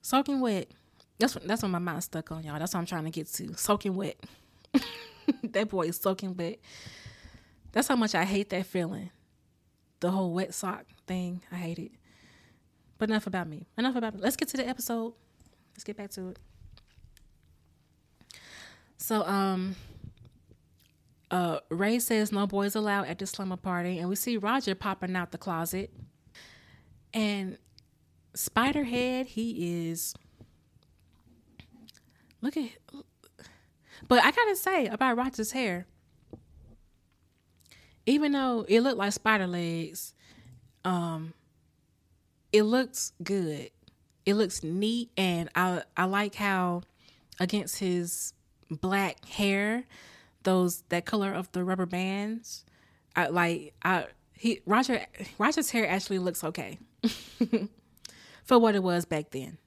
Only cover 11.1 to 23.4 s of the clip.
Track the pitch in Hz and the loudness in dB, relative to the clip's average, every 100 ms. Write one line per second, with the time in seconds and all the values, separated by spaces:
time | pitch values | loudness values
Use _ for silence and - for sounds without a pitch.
11.1 | 185 180 180 - 180 175 170 - - _ | -4 -4 -6 -8 -8 -6 -6 -10 -14 _
12.1 | _ - - - _ _ _ _ _ 214 | _ -20 -20 -20 _ _ _ _ _ 0
13.1 | 220 208 185 165 151 - - 254 247 226 | 0 0 -4 -4 -8 -12 -2 0 0 -2
14.1 | 202 208 - 294 269 247 254 - 233 226 | 0 -2 0 -2 -2 -4 -4 -4 -4 -4
15.1 | 233 _ _ - _ _ - - 208 202 | -10 _ _ -20 _ _ -16 -12 -12 -12
16.1 | - 185 - - - - - _ - - | -10 -10 -12 -20 -20 -20 -20 _ -20 -20
17.1 | - - _ _ _ _ _ _ _ _ | -20 -20 _ _ _ _ _ _ _ _
18.1 | _ - - - - - - _ _ - | _ -20 -20 -20 -20 -20 -20 _ _ -2
19.1 | 220 180 196 196 190 185 185 - - - | 0 2 2 2 0 -2 -6 -12 -18 -18
20.1 | - - - _ - _ _ _ _ _ | -20 -20 -20 _ -20 _ _ _ _ _
21.1 | _ _ 180 175 156 - 170 202 240 233 | _ _ 0 2 -2 -4 0 2 2 2
22.1 | 226 214 202 202 196 202 208 214 202 143 | 2 2 2 2 2 0 0 2 0 0
23.1 | 170 196 - | -6 -8 -6